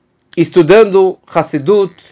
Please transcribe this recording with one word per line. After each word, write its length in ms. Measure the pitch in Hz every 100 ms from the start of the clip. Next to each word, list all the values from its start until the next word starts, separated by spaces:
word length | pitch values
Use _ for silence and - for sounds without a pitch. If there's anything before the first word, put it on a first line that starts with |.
| _ _ _ -
estudando 840 | 165 180 156 208 208 190 190 - _
Hassidut, 720 | 170 151 151 135 208 190 - _